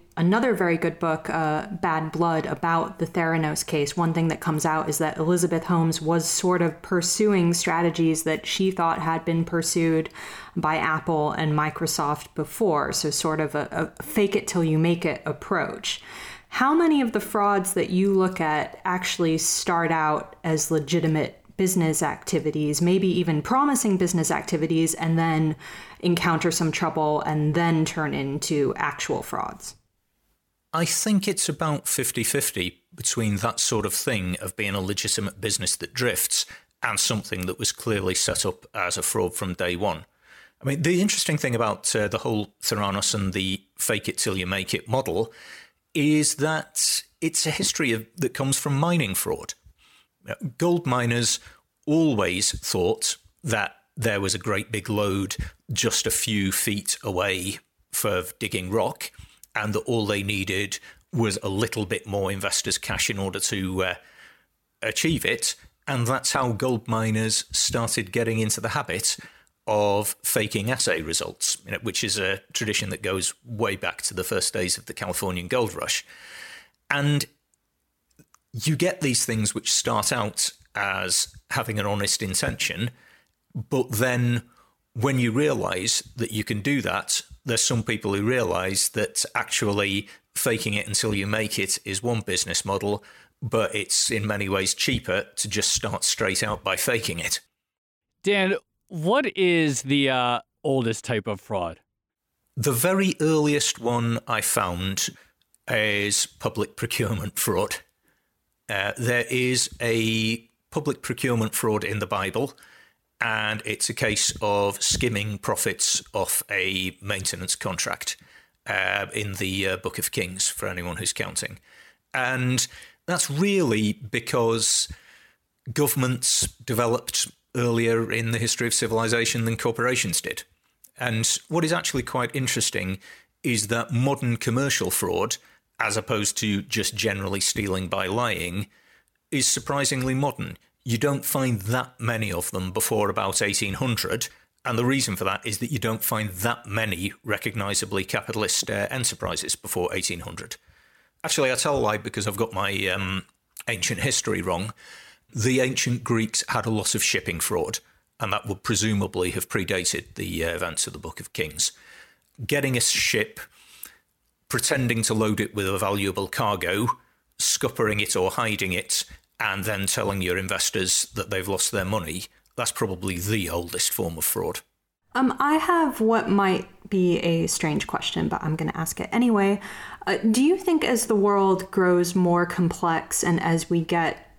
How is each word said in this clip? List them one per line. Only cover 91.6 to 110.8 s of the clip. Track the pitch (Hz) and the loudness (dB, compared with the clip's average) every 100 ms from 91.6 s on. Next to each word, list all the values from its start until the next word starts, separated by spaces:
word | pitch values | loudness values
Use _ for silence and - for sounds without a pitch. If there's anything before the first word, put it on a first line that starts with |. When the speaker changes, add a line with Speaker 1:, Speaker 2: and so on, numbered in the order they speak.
| 95 - 101 | -2 -4 -4
Speaker 2:
is | 95 | -4
one | 117 113 | -2 -2
business | - 92 - 85 95 | -2 -2 0 -2 0
model, | 98 101 104 - - - _ | -2 0 -2 -6 -20 -20 _
but | 110 113 101 104 | -2 0 0 -2
it's | 95 - - | -2 0 0
in | 110 107 | 0 -2
many | 104 98 | -2 0
ways | 98 95 | 0 0
cheaper | - - 120 - 95 - - | 0 0 0 0 -2 -2 -6
to | 110 | -4
just | 107 - | -2 0
start | - 107 101 | 0 -2 -2
straight | - - 101 95 | -2 0 0 0
out | 107 104 | -2 -2
by | 98 92 | -2 0
faking | - 117 98 85 | 0 0 -2 -4
it. | 78 - - _ _ _ _ _ _ _ | -4 -4 -8 _ _ _ _ _ _ _
Speaker 3:
Dan, | 196 202 190 196 - _ - | 0 2 2 0 -6 _ -12
what | 170 165 262 262 190 | -2 2 2 2 2
is | 180 170 151 135 | 4 6 4 2
the, | 135 143 135 | 2 4 4
uh, | 127 123 120 - _ | 4 2 0 -4 _
oldest | 151 135 113 110 - | 0 2 2 -2 -2
type | 110 110 | -2 -2
of | 101 | -6
fraud? | - 101 85 80 _ _ _ _ _ _ _ - | -4 -4 -4 -6 _ _ _ _ _ _ _ -2
Speaker 2:
The | 139 | 0
very | 120 175 190 190 - | 2 2 4 2 2
earliest | 156 156 151 147 - - | 2 4 4 2 0 -2
one | 117 120 117 117 - | 0 0 0 -2 -2
I | 110 | -2
found | - 117 95 87 95 98 - - _ _ _ _ - | 0 0 0 -2 -2 -2 -4 -6 _ _ _ _ -2
is | 117 107 101 101 98 - | 0 2 0 0 0 -2
public | - 135 107 101 - | -4 -4 -2 -4 -4
procurement | 120 - 104 101 95 - | -4 -2 -2 -2 -6 -4
fraud. | - 92 104 - - _ _ _ _ _ _ _ - | 0 0 0 -4 -12 _ _ _ _ _ _ _ -6
Uh, | 98 104 - | -2 -2 0
there | 120 120 117 | 0 2 2
is | 127 127 127 - - | 0 2 2 -2 -2
a | 117 113 113 110 110 117 - _ _ | 0 2 2 2 0 -2 -6 _ _
public | 165 | -4